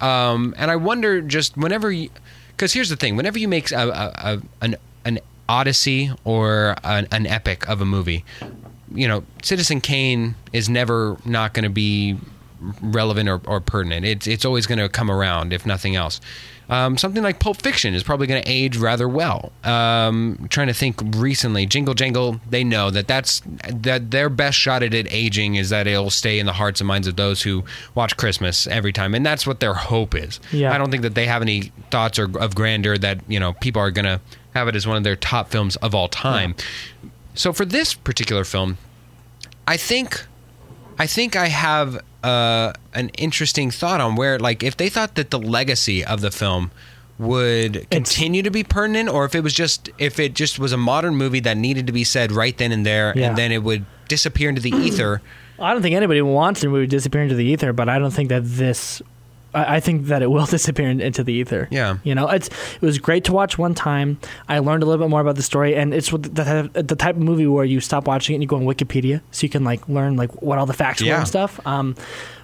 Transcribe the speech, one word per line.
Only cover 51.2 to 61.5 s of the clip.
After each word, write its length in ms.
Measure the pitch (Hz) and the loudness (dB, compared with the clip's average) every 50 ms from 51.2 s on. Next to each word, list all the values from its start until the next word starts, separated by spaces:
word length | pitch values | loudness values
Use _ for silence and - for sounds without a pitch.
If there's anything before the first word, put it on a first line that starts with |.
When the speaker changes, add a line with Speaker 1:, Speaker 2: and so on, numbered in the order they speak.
| 135 135 127 131 | 2 2 0 0
Speaker 1:
that 160 | 117 120 110 | 0 0 0
needed 300 | 107 113 127 139 131 127 | 2 2 0 0 0 -2
to 60 | 123 120 | -2 0
be 100 | 120 117 | 0 0
said 300 | - - 131 120 110 104 | 2 2 2 2 2 2
right 240 | 110 113 127 120 - | 2 0 0 0 0
then 140 | 123 120 117 | 0 0 2
and 120 | 107 104 | 2 2
there, 280 | 107 107 107 107 107 101 | 2 2 2 2 2 2
Speaker 2:
Yeah. 140 | 131 127 117 | 2 2 2
Speaker 1:
and 100 | 110 113 | 2 2
then 140 | 117 117 113 | 2 2 0
it 100 | 113 104 | 0 0
would 220 | 110 110 104 98 - - - - - | 0 0 0 -2 -6 -14 -12 -6 -2
disappear 400 | 151 147 - 156 - - 147 147 | 0 0 0 0 2 2 2 2
into 120 | 139 131 | 0 0
the 100 | 117 123 | 0 0
ether. 520 | - 269 269 240 208 185 113 104 104 101 - - - - | 2 2 2 2 2 2 2 2 2 0 -4 -8 -20 -20
Speaker 2:
<clears throat> 180 | - - - - | -20 -20 -10 -4
I 120 | 180 175 233 | 0 0 2
don't 100 | 247 180 | 2 2
think 120 | 175 165 | 2 4
anybody 280 | 190 208 185 156 143 147 | 4 4 4 4 4 4
wants 420 | 139 135 143 156 185 202 - - | 4 4 4 4 4 2 2 0
a 40 | 143 | 2
movie 180 | 139 139 135 | 2 2 2
to 40 | 131 | 2
disappear 320 | 139 139 127 135 - 147 147 | 2 0 0 0 0 2 2
into 140 | 139 131 | 2 2
the 80 | 120 117 | 2 2
ether, 280 | 123 151 147 - 131 120 | 2 2 2 2 0 0
but 160 | 123 120 117 | 2 2 2
I 120 | 127 139 | 2 2
don't 120 | 143 139 - | 2 0 0
think 160 | - 143 127 | 0 0 2
that 120 | 127 127 120 | 2 0 0
this, 580 | 120 123 127 131 127 120 - - - - - - - - - - - - - - - - | 0 0 0 0 0 0 -2 -4 -8 -10 -12 -14 -18 -20 -20 -20 -20 -20 -20 -12 -6 -2
I, 240 | 151 151 - 147 | 0 0 2 2
I 40 | 160 | 2
think 260 | 156 170 165 151 139 | 2 2 2 0 2
that 160 | 143 147 139 127 | 2 2 2 4
it 60 | 123 | 4
will 160 | 139 147 151 | 4 4 2
<laughs> 100 | - 175 160 | 2 2 0
disappear 300 | - - 135 147 147 131 | 2 0 0 0 0 0
in-, 120 | 127 131 | 2 0
into 240 | - 135 117 - 123 | 0 -2 -2 -2 -2
the 80 | 127 117 | 0 0
ether. 340 | 120 123 - | 0 0 0